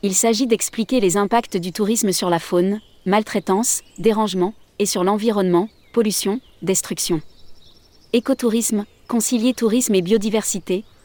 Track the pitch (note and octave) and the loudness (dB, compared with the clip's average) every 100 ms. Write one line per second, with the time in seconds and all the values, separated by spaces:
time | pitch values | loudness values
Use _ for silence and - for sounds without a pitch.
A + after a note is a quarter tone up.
0 | G3+ F#3 A#3 A3 B3+ A3 - - A3 B3+ | 0 2 2 2 2 0 0 -4 0 2
1 | F#3+ G3 G3+ A#3 A#3 F#3+ F3 F3 G#3 A#3 | 2 2 2 0 0 -6 -6 -4 -2 0
2 | G#3+ F3+ F3+ E3+ - F3 F#3 G#3 - - | 0 0 0 -2 0 2 2 -2 -8 -10
3 | - G#3 G#3+ G#3 - G3+ A#3+ - - - | 0 0 0 -6 0 0 0 -4 -8 -2
4 | A3 G#3+ G#3+ F#3 F3+ A3 - _ G#3 G3+ | 0 2 0 0 -2 -4 -20 _ -2 0
5 | F#3 G#3 A3+ G#3 F#3 F3 G#3+ _ - - | 0 2 0 0 2 2 0 _ -4 0
6 | A3 F#3+ G3 A3+ - _ E3+ F#3+ - E3+ | 0 0 -2 -4 -6 _ -2 -2 -2 -6
7 | - E3 - - - - - - _ _ | -2 -2 -4 -20 -20 -20 -20 -20 _ _
8 | _ A#3+ A#3 C4 A#3+ A3+ A3 G#3+ G#3 _ | _ -2 0 0 2 0 0 -4 -4 _
9 | _ A#3+ G#3+ A#3+ A#3 B3 A3+ A#3 A#3+ G3 | _ -2 0 0 0 0 0 0 2 0
10 | F3 A3 G#3 G#3+ - G3+ - F#3 - - | 2 0 2 -2 -2 -8 -4 -6 -6 -20